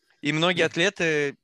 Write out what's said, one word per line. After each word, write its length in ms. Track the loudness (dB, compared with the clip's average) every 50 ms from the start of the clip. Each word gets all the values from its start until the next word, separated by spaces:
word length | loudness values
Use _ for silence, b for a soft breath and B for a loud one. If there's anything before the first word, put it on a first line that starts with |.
| _ _ _ _
И 120 | -4 -2 0
многие 300 | 0 2 2 2 2 0
атлеты, 720 | 0 0 0 0 0 0 -2 -2 0 0 0 -2 -4 -6 _